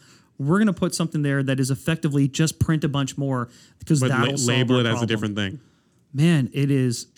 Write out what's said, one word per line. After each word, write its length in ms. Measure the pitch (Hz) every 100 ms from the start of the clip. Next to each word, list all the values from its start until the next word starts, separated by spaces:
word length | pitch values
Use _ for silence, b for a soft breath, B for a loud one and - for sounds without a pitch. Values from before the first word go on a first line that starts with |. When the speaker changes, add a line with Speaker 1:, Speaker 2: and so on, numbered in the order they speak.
| b b b -
Speaker 1:
We're 200 | 139 190
gonna 140 | 220
put 220 | 180 180
something 280 | - 165 156
there 200 | 143 139
that 160 | 135 131
is 120 | 131
effectively 560 | 135 - 165 160 139 139
just 320 | 135 160 -
print 240 | - 160
a 40 | 156
bunch 280 | 139 135 -
more 300 | 139 127 120 B B B
because 180 | - 156
Speaker 2:
But 100 | 131
la-, 60 | 127
Speaker 1:
that'll 200 | 139 139
solve 100 | 120
Speaker 2:
label 260 | 123 123 127
Speaker 1:
our 40 |
Speaker 2:
it 40 | 117
as 40 |
a 20 |
Speaker 1:
problem." 160 | 113 117
Speaker 2:
different 280 | 110 107 104
thing. 240 | 98 85 b b b b _
Speaker 1:
Man, 360 | 135 165 160 127
it 180 | 143 139
is, 360 | 139 127 120 -